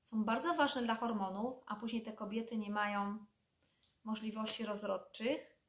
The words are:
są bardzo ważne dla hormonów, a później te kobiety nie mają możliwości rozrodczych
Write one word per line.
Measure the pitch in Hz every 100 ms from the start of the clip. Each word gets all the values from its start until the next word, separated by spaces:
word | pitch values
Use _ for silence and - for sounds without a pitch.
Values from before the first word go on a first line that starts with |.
| -
są | 220
bardzo | 214 233 320
ważne | 330 285 262
dla | 240
hormonów, | 226 233 214 190 190 240 254 -
a | 214
później | 226 233
te | 220
kobiety | 214 202 220 226 226
nie | 202
mają | 208 208 202 202 214 214 _ _ _ _ _ - _
możliwości | 220 214 220 214 220 -
rozrodczych | 208 202 208 190 - - 226 311 - _